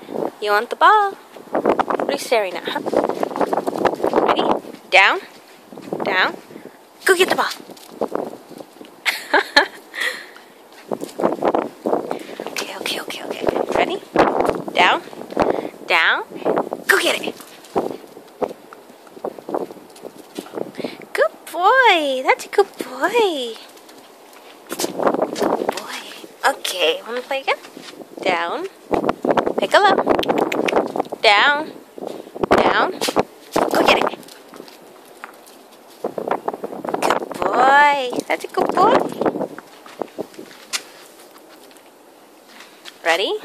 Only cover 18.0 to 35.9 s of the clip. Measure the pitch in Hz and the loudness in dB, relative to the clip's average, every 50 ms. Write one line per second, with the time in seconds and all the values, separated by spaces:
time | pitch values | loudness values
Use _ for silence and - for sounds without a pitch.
18 | - - - - - - - - - - - - - - - - - - - - | -14 -18 -20 -20 -20 -20 -10 -6 -6 -6 -6 -8 -18 -20 -20 -20 -20 -20 -20 -20
19 | - - - - - - - - - - - - - - - - - - - - | -20 -20 -16 -12 -10 -10 -10 -12 -10 -8 -6 -6 -6 -8 -10 -14 -20 -20 -20 -18
20 | - - - - - - - - - - - - - - - - - - - - | -18 -18 -18 -20 -20 -18 -16 -14 -14 -10 -10 -10 -10 -10 -10 -10 -10 -10 -10 -14
21 | - - - - 571 640 - - - - - 330 359 403 508 523 508 440 370 330 | -12 -6 0 0 0 0 0 -4 -16 -10 -2 2 4 6 6 8 8 6 6 4
22 | 302 277 262 254 262 330 508 - - - - - 392 - - - - 254 254 262 | 4 0 0 0 2 0 0 0 -2 0 2 2 2 2 0 -10 -10 -10 -4 -2
23 | 285 359 440 480 440 381 320 277 247 233 220 - - - - - - - - - | 0 2 2 4 2 2 2 -2 -4 -6 -8 -10 -16 -20 -20 -20 -20 -20 -20 -20
24 | - - - - - - - - - - - - - - - - - - - - | -20 -20 -20 -20 -20 -20 -20 -20 -20 -20 -20 -20 -16 -10 -6 -4 -4 -4 -2 0
25 | - - - - - - - - - - - - - - - - - - - - | 0 0 2 0 0 -2 -2 0 0 0 0 0 0 -2 -4 -4 -6 -10 -10 -10
26 | - - - - - - - - - 254 277 - - - - 180 170 156 160 - | -12 -12 -14 -16 -16 -18 -6 -2 0 0 0 0 -2 -6 -2 0 2 2 0 0
27 | - 220 240 247 247 - 277 269 269 - 571 - - - - - - - - - | -4 -8 -8 -8 -6 -4 -4 -2 -2 -2 -2 -2 -4 -12 -18 -18 -18 -18 -16 -18
28 | - - - - - 185 180 170 170 170 202 277 359 392 - - - - - - | -18 -16 -10 -6 -2 -2 0 0 -2 -2 -4 -4 -6 -8 -12 -14 -6 -4 -2 -2
29 | - - - - - - - - - - - - 202 - - 330 403 403 - - | 0 -2 -2 0 0 0 2 2 0 0 0 -2 0 2 4 4 6 4 4 2
30 | - - - - - - - - - - - - - - - - - - - - | 2 2 2 2 2 0 0 0 0 0 0 -2 0 0 0 0 0 0 -2 -4
31 | - - - - - 220 202 208 233 285 294 190 208 202 - - - - - - | -6 -6 -4 2 4 6 6 6 6 4 4 2 -2 -6 -10 -16 -20 -20 -18 -14
32 | - - - - - - - - - - - - - - - 214 247 359 370 - | -12 -12 -12 -12 -14 -14 -8 -4 -2 0 2 2 2 4 2 2 0 0 -2 -4
33 | - - - - - - - - - - - - - - - - - - 170 - | -4 -2 0 -2 -2 -4 -6 -20 -8 -4 -2 0 0 2 2 2 4 4 4 4
34 | - - - - - - - - - - - - - - - - - - - - | 2 -2 -4 -8 -12 -18 -20 -20 -20 -20 -20 -20 -18 -20 -20 -20 -20 -20 -20 -20
35 | - - - - - - - - - - - - - - - - - - | -20 -20 -20 -20 -20 -20 -20 -20 -20 -20 -20 -20 -20 -20 -20 -20 -20 -20